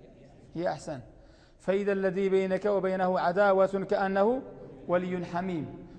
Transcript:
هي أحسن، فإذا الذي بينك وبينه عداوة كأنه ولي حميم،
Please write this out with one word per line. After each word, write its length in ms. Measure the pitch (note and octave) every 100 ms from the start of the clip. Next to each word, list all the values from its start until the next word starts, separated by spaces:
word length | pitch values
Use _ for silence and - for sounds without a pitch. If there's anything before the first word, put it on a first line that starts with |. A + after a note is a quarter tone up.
| - - - - - D#3+
هي 140 | F3+
أحسن، 300 | D3 - C3+ - - - - - _
فإذا 320 | - G3 G3+
الذي 380 | G3 F#3+ F3+ G3
بينك 360 | F#3+ F#3+ F#3 G#3
وبينه 540 | G3 F#3 F#3+ F#3 F#3
عداوة 680 | E3 F3+ G3+ F#3+ F#3+ G3 F#3+
كأنه 520 | G3+ F#3+ G3 G#3 C4 - - - - -
ولي 380 | F3 F#3 F3+ E3+
حميم، 600 | E3+ F#3+ E3+ C#3 - -